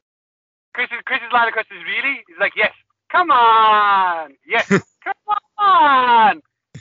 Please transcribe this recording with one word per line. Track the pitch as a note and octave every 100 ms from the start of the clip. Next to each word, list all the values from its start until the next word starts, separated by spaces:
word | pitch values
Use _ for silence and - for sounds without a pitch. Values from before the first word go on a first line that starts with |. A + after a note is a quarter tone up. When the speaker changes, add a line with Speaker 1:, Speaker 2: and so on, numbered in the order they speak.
| _ _ _ _ _ _ _
Speaker 1:
Chris | - B3
is, | A#3
Chris's | - B3+ A#3
line | A#3+ A3+
of |
questions | A3 G#3 F#3
is, | E3
"Really?" | G#3+ C4+ B3+ _
He's | E3
like, | F#3+ G3
"Yes." | G#3 - _ _ -
Come | F4 E4+
on. | B3+ A#3 A3 A3 G#3 G#3 G3 F3+ E3 D3 C#3
Yes. | - A3 -
Speaker 2:
<laughs> | F#3+ - _
Speaker 1:
Come | - - G#4 G#4 _ -
on. | G4+ F4+ D4+ C4+ A#4+ - - D#3+ _ _ _ -